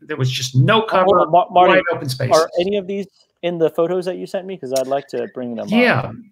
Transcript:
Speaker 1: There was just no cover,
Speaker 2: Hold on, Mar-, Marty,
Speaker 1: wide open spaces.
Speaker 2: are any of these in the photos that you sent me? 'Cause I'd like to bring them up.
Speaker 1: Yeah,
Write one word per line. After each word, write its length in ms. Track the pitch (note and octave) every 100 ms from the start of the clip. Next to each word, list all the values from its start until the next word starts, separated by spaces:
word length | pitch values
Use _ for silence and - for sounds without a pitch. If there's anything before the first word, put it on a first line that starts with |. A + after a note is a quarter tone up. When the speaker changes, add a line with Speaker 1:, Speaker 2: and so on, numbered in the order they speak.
Speaker 1:
There 160 | - D3
was 120 | B2+
just 280 | B2+ - B2+
no 240 | C3 A3
cover, 240 | A3 F#3+ F#3
Speaker 2:
Hold 220 | F3+ D#3
on, 40 |
Mar-, 160 | E3+ E3+
Marty, 220 | F3+ F3+ F#3
Speaker 1:
wide 80 | F3+
open 160 | E3 D3
spaces. 280 | B2+ B2 E3
Speaker 2:
are 120 | E3 F3
any 160 | F#3 G#3
of 100 | F#3
these 220 | G3+ F#3 _ _ _
in 160 | F3 F3
the 100 | D#3
photos 340 | D#3+ E3+ F#3 F3+
that 120 | F3+
you 100 | F#3
sent 180 | G3 F#3
me? 120 | F#3
'Cause 160 | B2+ C3
I'd 100 | C3
like 200 | C#3 -
to 220 | B2+ A2+
bring 220 | B2 B2 A2+
them 120 | G#2
up. 40 |
Speaker 1:
Yeah, 400 | A3 B3 C3+ - - -